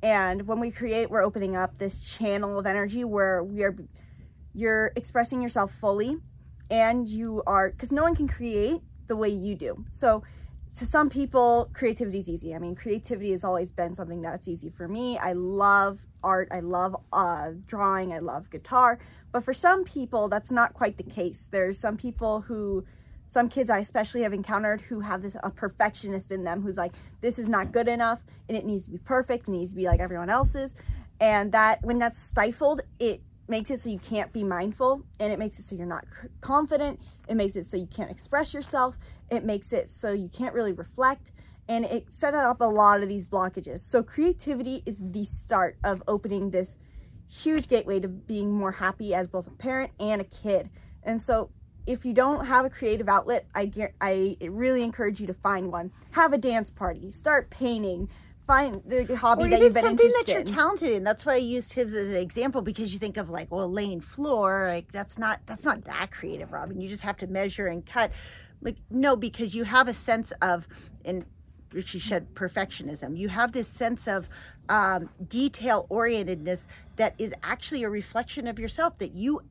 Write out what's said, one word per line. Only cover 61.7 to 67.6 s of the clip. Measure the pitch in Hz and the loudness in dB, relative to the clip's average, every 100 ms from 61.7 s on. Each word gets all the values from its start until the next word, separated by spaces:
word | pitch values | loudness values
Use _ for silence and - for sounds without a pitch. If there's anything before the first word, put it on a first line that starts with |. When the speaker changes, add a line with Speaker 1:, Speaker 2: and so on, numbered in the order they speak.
Speaker 2:
Hibbs | - 240 | -2 -2
as | 214 202 | -2 -2
an | 196 | -2
example, | 180 226 254 262 | -2 -2 -2 -2
because | 202 214 214 | -4 -4 -6
you | 190 | -4
think | 214 208 | -6 -6
of, | 180 | -8
like, | 165 156 | -8 -6
well, | 170 185 | -4 -2
laying | 190 202 175 | -2 -4 -6
floor, | - - 294 247 190 196 185 | -10 -6 0 2 2 2 0
like, | 175 170 | -2 -6
that's | 202 202 - | -10 -10 -4
not, | 220 - | -2 -2
that's | - 220 311 | -6 -4 -2
not | 240 | -2
that | - 143 190 | -4 -8 -8
creative, | - 165 160 160 | -8 -10 -10 -10
Robin. | 156 170 190 | -10 -10 -10
You | 190 | -10
just | 208 | -8
have | 208 - | -6 -6
to | 190 | -6
measure | 190 196 190 | -4 -4 -2